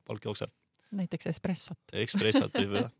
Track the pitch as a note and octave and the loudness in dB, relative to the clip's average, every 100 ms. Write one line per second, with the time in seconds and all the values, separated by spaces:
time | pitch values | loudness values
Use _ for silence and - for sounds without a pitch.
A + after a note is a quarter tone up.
0 | - A2 A2 G#2 G#2 _ _ _ _ G3+ | -10 -8 -6 -6 -6 _ _ _ _ -6
1 | F3+ E3+ - E3 F#3 F3 - - - - | -4 -4 -4 -4 -4 -4 -6 -12 -8 -4
2 | A2 G3+ G3+ C4+ - - G2+ G2+ B2 | 0 2 6 6 4 2 2 2 0